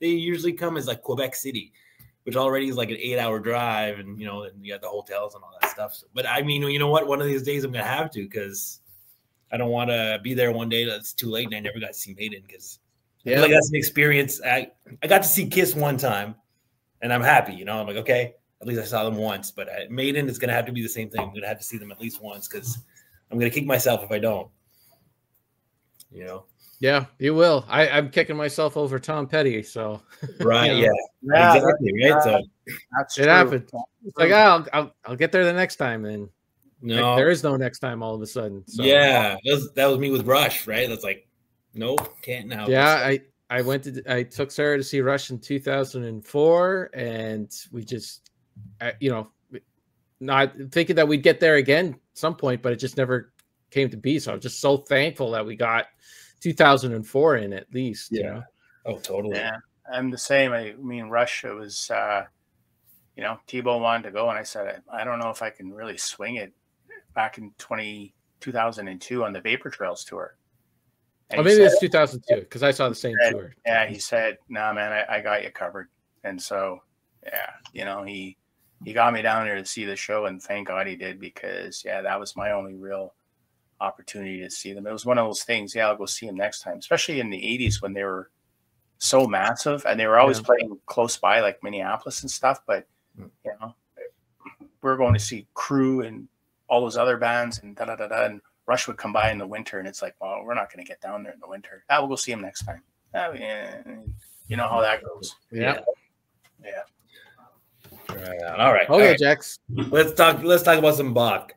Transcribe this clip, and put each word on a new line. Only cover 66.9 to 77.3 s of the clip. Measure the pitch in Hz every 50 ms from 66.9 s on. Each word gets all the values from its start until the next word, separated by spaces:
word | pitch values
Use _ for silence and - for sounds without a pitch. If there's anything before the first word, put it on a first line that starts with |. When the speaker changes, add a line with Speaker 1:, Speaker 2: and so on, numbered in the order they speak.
| 453 - _ _ _
Speaker 3:
back | 117 110 107 - -
in | 110 101 _ _
twenty, | - - 113 110 107 104 104 104 101 - _ _ _ _ _ _
two | - 135
thousand | 123 120 113 117 110 110 101 95
and | 95 90
two | - - 123 123 117
on | 104
the | 98 90
Vapor | 85 110 120 123 - 139
Trails | - - 101 90 87 - -
tour. | - 95 90 85 - - _ _ _ _ _ _ _ _ _ _ _ _ _ _ _ _ _ _ _
And | - 139
Speaker 2:
Oh, |
Speaker 3:
he | 156 185
Speaker 2:
maybe | 214 214 196
Speaker 3:
said, | 190
Speaker 2:
it's | - 196
two | 190 170
thousand | - 160 151 127 120 127 - -
two, | - 101
'cause | - - - 120
I | 139 143
saw | 135 - 135 123
the | 113
same | - - 123 113 107
Speaker 3:
said, | 120 117
Speaker 2:
tour. | 107 101 92 165 - _ _
Speaker 3:
yeah, | 117 113 113 110
he | 107 104 101
said, | - - 120 113 113 110 101 - _ _
"Nah, | - 104 107 107
man, | 104 104 104 107
I, | 107 107 104 - 110
I | 107
got | 107 107 104 104
you | 101 -
covered." | - - 95 87 85 98 90 - _ _ _ _ _ _ -
And | 101 95 92
so, | - - 104 98 98 95 92 90 _ _ _ _ _ _ _ _ _
yeah, | -